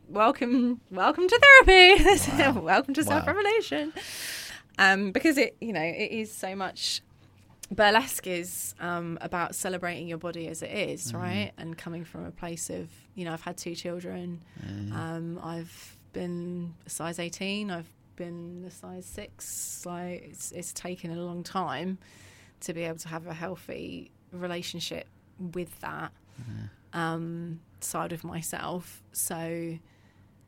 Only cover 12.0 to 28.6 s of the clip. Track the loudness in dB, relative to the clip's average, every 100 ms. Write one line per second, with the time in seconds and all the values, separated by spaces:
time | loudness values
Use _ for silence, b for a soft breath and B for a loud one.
12 | -12 -12 -14 -12 -10 -10 -8 -10 -12 -16
13 | -20 -12 -10 -8 -10 -10 -10 -10 -10 -10
14 | -10 -10 -10 -12 -14 B -12 -10 -8 -8
15 | -8 -8 -8 -10 -10 -10 -12 -16 -20 -20
16 | -16 -10 -8 -8 -8 -8 -10 -14 -14 -10
17 | -8 -8 -8 -8 -6 -6 -6 -8 -10 _
18 | _ -14 -12 -12 -12 -14 -16 -18 -16 -16
19 | -16 -16 -16 -16 -14 -10 -10 -10 -10 -10
20 | -10 -10 -14 -16 -14 -12 -12 -10 -10 -10
21 | -10 -8 -8 -10 -8 -6 -6 -6 -6 -8
22 | B B B B B B -10 -8 -6 -8
23 | -10 -12 -10 -10 -10 -10 -12 -12 -12 -12
24 | -16 _ _ -10 -8 -8 -8 -8 -8 -10
25 | -14 _ _ -14 -10 -8 -8 -10 -10 -10
26 | -12 -14 _ B -14 -12 -12 B _ -6
27 | -4 -4 -6 -8 -10 -12 -16 -14 -8 -6
28 | -6 -8 -10 -10 -8 -8